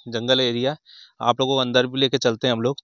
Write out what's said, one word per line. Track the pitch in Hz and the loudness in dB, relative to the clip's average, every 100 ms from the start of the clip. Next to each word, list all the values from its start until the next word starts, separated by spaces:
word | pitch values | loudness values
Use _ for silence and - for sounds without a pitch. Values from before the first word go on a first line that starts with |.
| 120 | -8
जंगल | 113 120 131 | -6 0 2
एरिया। | 123 120 127 151 _ - - - | 2 0 -4 -6 _ -20 -20 -2
आप | 117 120 | 0 2
लोगों | 131 | 0
को | 135 | 0
अंदर | 123 127 127 | 2 2 2
भी | 131 | 0
लेके | 135 135 | 0 0
चलते | 123 110 127 | 0 0 -2
हैं | |
हम | 113 | 0
लोग, | 120 - | -2 -4